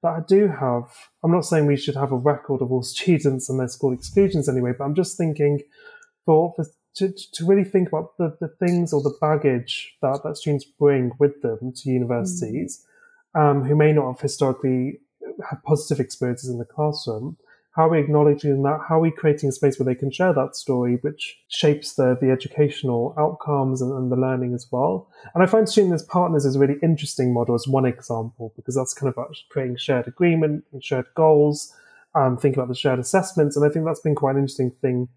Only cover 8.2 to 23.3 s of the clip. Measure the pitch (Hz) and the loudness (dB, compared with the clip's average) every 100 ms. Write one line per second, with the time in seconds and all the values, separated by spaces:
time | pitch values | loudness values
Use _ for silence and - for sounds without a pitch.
8.2 | 170 - 165 _ 175 175 170 147 139 - | -6 -4 -12 _ 0 0 0 0 -2 -2
9.2 | 156 156 147 123 120 - - _ 135 139 | 0 2 2 0 -4 -10 -12 _ -4 -4
10.2 | 156 147 - 143 - _ 143 139 123 127 | -6 -8 -2 -4 -4 _ 2 4 0 2
11.2 | 143 143 123 110 123 123 135 127 120 120 | 0 0 -6 -6 -8 -8 -2 -2 0 -2
12.2 | 95 175 113 117 - - _ _ _ _ | -4 -6 -6 -6 -8 -12 _ _ _ _
13.2 | _ 160 147 143 131 151 151 151 131 127 | _ 2 2 2 2 4 4 4 0 -4
14.2 | 139 - 139 127 131 127 127 - _ _ | -6 0 0 0 0 0 -2 -8 _ _
15.2 | - - - 151 - 151 - 139 127 - | -16 -14 -12 -12 -2 -2 0 -4 -4 -4
16.2 | 127 123 131 123 120 - 151 151 - 110 | -4 -4 -6 -8 -10 -4 -4 -4 -8 -8
17.2 | 131 165 _ _ _ - 160 160 143 151 | -10 -14 _ _ _ 0 2 2 2 4
18.2 | 147 143 147 135 139 151 - 160 165 156 | 4 4 2 0 0 -2 0 2 2 2
19.2 | 160 147 143 131 143 131 131 123 139 131 | 0 2 -2 0 0 0 -2 -2 -4 0
20.2 | 185 147 135 - - 127 123 123 - - | 2 2 -2 -6 -4 -2 0 0 -2 -8
21.2 | - - _ - 151 147 - - 127 127 | -14 -14 _ 0 2 2 -4 0 2 2
22.2 | 131 131 127 - 147 - 131 120 123 156 | 2 0 -2 0 0 0 -2 -2 -2 -2
23.2 | 151 | -2